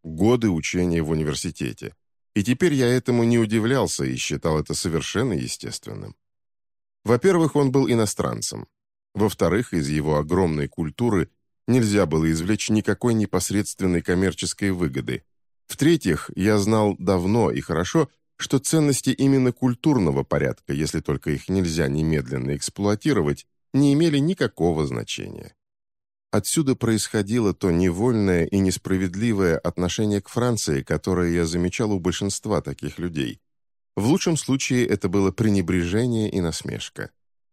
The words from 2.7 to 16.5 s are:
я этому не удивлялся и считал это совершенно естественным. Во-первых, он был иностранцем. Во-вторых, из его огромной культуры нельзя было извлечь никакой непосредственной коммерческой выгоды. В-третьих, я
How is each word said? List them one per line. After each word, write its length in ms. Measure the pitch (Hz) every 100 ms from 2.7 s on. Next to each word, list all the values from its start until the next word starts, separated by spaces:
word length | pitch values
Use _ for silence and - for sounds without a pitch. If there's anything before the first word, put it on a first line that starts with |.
я 160 | 143 120
этому 360 | 127 - 120
не 140 | 117 120
удивлялся 640 | 110 110 110 135 92 - 67
и 100 | 64
считал 420 | - 71 82 78
это 140 | 73
совершенно 640 | 78 92 80 - 98 127
естественным. 800 | 82 60 - - 58 - 52 50 - _ _ _ _ _ _ _ _
Во-первых, 500 | 101 120 190 175 151
он 160 | 147 139
был 160 | 135 135
иностранцем. 800 | 117 107 - 65 58 - 55 - _ _ _ _
Во-вторых, 580 | - 104 - 90 95 123
из 160 | 87 71
его 300 | 76 76 73
огромной 500 | 76 90 87 76 71
культуры 640 | - 80 - 120 101 73 _ _ _ -
нельзя 360 | 127 110 104
было 260 | 87 80 80
извлечь 380 | 80 87 107 -
никакой 460 | 107 - 101 123
непосредственной 880 | 113 104 - - 98 101 - 95 87
коммерческой 680 | 80 90 95 - - - 101
выгоды. 500 | 92 85 65 58 60 _ _ _ _ -
В-третьих, 640 | - 143 170 - - -
я 240 | - 98